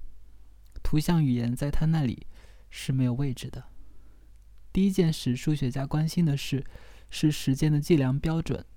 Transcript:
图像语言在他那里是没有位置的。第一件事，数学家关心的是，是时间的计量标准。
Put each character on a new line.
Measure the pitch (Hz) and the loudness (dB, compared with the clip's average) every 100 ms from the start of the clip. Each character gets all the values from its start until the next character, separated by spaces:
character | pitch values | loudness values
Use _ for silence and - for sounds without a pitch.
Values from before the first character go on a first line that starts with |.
| - - - - - - - - | -10 -12 -16 -20 -20 -20 -18 -4
图 | - 151 | 2 2
像 | 151 175 | 4 4
语 | 143 | 4
言 | 120 117 | 2 0
在 | 120 143 | -2 0
他 | - 156 | 2 2
那 | 160 | 2
里 | 135 - - - - - - | 0 -4 -10 -16 -20 -20 -18
是 | - - | -8 -2
没 | 131 | 0
有 | 127 | 2
位 | 120 143 | 0 -2
置 | 120 127 | -4 -8
的。 | 131 - - - - - - - - - - - | -12 -12 -16 -16 -16 -18 -20 -20 -20 -20 -20 -4
第 | - 196 | 0 2
一 | |
件 | 190 165 | 4 2
事， | 156 - 123 | 2 -2 -2
数 | - | 0
学 | 151 131 | 0 -2
家 | 131 139 | -2 -2
关 | 151 156 | 0 0
心 | 175 | 2
的 | 170 139 | 2 0
是， | - 135 - - - - - | -2 -4 -6 -12 -20 -20 -14
是 | - 151 | 0 0
时 | 151 - | 2 0
间 | 131 156 | 2 4
的 | 147 | 2
计 | 147 170 | 4 4
量 | 131 135 | 4 0
标 | 160 165 | 0 -2
准。 | 160 - - | -2 -6 -8